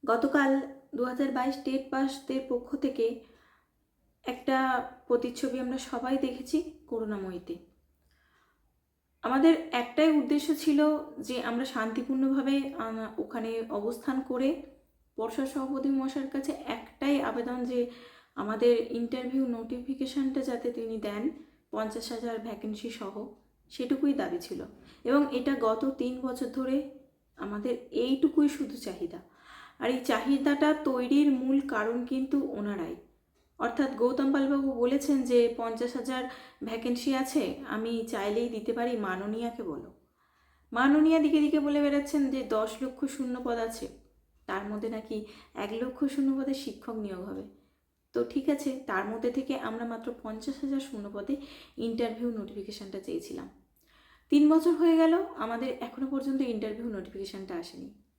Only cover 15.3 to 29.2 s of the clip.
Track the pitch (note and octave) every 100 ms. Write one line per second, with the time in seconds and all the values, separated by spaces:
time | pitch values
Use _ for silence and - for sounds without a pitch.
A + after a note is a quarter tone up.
15.3 | - C4+ C#4 C4 C4+ C4+ C4+ C4 C#4+ C4+
16.3 | C#4 C4+ C#4 F4 B3 - - C#4 C#4+ B3
17.3 | A#3+ A#3+ B3 B3 B3 A#3+ - - - _
18.3 | - G3+ G#3+ A#3+ A#3 A#3 A#3 A#3 B3+ B3
19.3 | C4+ C4 A#3 A3+ B3 B3 C4+ C4 C#4+ C4+
20.3 | C4+ C4 A#3 A#3+ A#3 A3+ A3 G#3 G3+ C4
21.3 | - - _ _ G#3+ A3 A3 A3+ A#3 A#3
22.3 | A3+ A3+ G#3+ G#3+ G#3+ A#3 - G3 G#3 B3+
23.3 | - _ _ _ - B3 C4+ C#4+ C#4 F#3
24.3 | F4 - F3+ - - - - - C#4+ C#4+
25.3 | B3+ B3+ C4+ A3+ A3 C4+ C4+ B3 B3+ B3+
26.3 | B3+ B3 - B3+ C4+ D4+ - - _ _
27.3 | _ G3+ G#3 G#3+ A#2+ - - B3 C4+ D#4+
28.3 | D#4 D4 - C#4 - - F#3 E3+ E3+